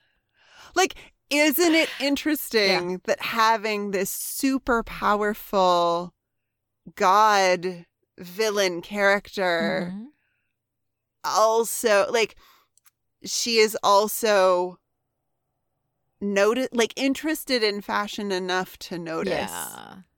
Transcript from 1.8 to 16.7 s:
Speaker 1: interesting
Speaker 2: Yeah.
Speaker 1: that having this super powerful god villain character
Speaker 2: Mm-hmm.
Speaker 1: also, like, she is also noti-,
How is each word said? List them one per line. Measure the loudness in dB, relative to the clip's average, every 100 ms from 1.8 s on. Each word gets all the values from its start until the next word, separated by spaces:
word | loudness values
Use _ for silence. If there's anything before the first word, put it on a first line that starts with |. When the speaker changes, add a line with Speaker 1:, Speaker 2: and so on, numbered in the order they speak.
| 0 -2
Speaker 1:
interesting | -2 -2 -2 -4 -2 0 2 2 -2
Speaker 2:
Yeah. | -4
Speaker 1:
that | -4 -4
having | -2 0 2 2 -2 -4 -4
this | -4 -4
super | -6 -10 -4 -2 -2 0 -2
powerful | -2 -4 -2 0 0 -4 -2 2 4 4 2 0 -4 -14 _ _ _ _ _ _ -16 0
god | 4 6 6 4 4 2 -2 -10 -16 _ _ -20
villain | -10 -4 -2 0 0 -2
character | -6 0 2 2 -2 -4 0 0 0 -2 -6
Speaker 2:
Mm-hmm. | -10 -16 _ _ _ _ _ _ _ _ _ _ _
Speaker 1:
also, | -2 2 2 2 -2 -2 2 2 2
like, | 0 -2 -4 _ _ _ _ _ _ _ _
she | -10 -6 0 2
is | 2 2
also | 2 4 2 0 2 4 4 4 0 -8 _ _ _ _ _ _ _ _ _ _ _ _ _ _
noti-, | -4 0 2 2 -2